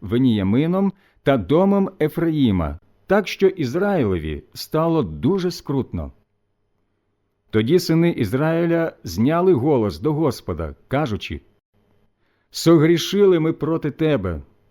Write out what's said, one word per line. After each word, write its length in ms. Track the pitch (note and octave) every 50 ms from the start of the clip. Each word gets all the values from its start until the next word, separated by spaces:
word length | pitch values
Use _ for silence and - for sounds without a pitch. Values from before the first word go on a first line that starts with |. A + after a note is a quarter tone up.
Веніямином 920 | G#2+ F2+ A2 B2 C3+ B2+ A2 G#2 F#2+ F#2+ G#2+ C3 D#3 E3 F3+ F#3+ G3 G3 - _ _ _ _ _
та 140 | - C#3+ C3+
домом 540 | B2 F2 F2 C#3+ E3+ G3 G3 G3+ G3+ G3 - - -
Ефраїма, 800 | D#3 D3+ - E3 D#3+ E3 D#3 D3+ C3+ A2+ F#2+ F2+ D#2+ D2 D2+ - - _ _ _ _
так 220 | - F#3+ G#3+ G3 -
що 180 | - - G3
Ізраїлеві 960 | F#3+ F#3 - C#3+ - C3 F3+ G3+ G3+ G3 E3 A#2+ G2+ F#2 E2 D2+ D#2 D2+ C#2+ - _ -
стало 480 | - - - - D#3 E3 E3+ E3 D#3+
дуже 480 | A#2+ E2 D#2 D2 - E3+ G3 F#3+ E3+ F3+
скрутно. 600 | E3+ - - - C#3 C3+ - - - E2+ D2+ C#2 - _ _ _ _ _ _ _ _ _ _ _ _ _ _ _ _ _ _ _ _ _ _ _ _ _ _ _
Тоді 280 | - G#2+ A2 A#2+ F3 F3+
сини 320 | - - D#3+ E3 E3+ E3+
Ізраїля 840 | E3+ - A#2 F#2+ A2+ C3 D3+ D#3+ E3 E3+ E3+ E3 E3 E3 E3 - - _ -
зняли 480 | A2 E2 F#2 A2+ C#3+ D#3+ E3+ F3+ F#3+
голос 480 | F3 A#2+ A#2 D#3 C#3+ A#2+ G#2+ G2+ D2+ D#2
до 140 | G2 D#3 D3
Господа, 600 | D3+ D#3+ C3+ A2+ - - - F2+ D#2+ E2 D2 C#2+ - _ -
кажучи: 520 | B2+ C#3 D#3 B2 G#2 F2+ - - D#2+ C#2 - _ _ _ _ _ _ _ _ _ _ _ _ _ _ _ _ _ _ _ _ _
"Согрішили 880 | - - - E3 E3+ D#3 D3+ D#3+ F3 D#3+ - - F#3+ G3+ G3+ F#3+ F3+ D#3+
ми 120 | D#3 D#3+
проти 380 | D#3+ - D3 D3+ E3 D#3+ D#3+ D3
тебе, 520 | C3 - D#3+ D#3 C#3+ A2+ F#2 F2+ E2 D2 - - _ _ _ _